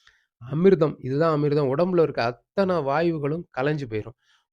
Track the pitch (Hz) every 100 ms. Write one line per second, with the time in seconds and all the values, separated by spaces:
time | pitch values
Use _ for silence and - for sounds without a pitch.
0 | _ _ _ _ 120 147 190 180 156 -
1 | 135 139 165 147 147 147 139 156 180 175
2 | 147 135 120 123 _ - 190 175 135 147
3 | 170 160 139 165 175 - 139 156 127 107
4 | 110 - _ _ _